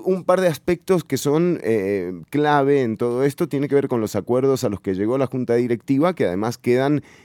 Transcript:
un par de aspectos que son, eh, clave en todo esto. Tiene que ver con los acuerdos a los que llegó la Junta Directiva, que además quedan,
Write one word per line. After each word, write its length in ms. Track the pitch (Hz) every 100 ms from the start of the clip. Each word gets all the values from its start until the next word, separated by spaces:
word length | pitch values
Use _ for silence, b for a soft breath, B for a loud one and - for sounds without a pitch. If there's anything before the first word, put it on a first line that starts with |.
| 190
un 200 | 190 -
par 160 | 185
de 60 | 180
aspectos 560 | 147 - 170 - 180
que 140 | - 131
son, 420 | 147 156 175 156
eh, 500 | - 110 95 101 87 90 80
clave 540 | 143 147 147 139 143
en 140 | 120 107
todo 260 | 120 120
esto. 260 | 143 139 165
Tiene 180 | 143 139
que 60 |
ver 140 | 139 139
con 120 | 120
los 160 | 107 104
acuerdos 480 | 87 127 135 131
a 60 | 120
los 100 | 101
que 140 | 101
llegó 240 | 92 107 135
la 80 | 127
Junta 300 | 131 120 120
Directiva, 580 | 123 117 - 139 175
que 140 | 170 101
además 320 | 90 110 -
quedan, 440 | 127 123 135 147 B B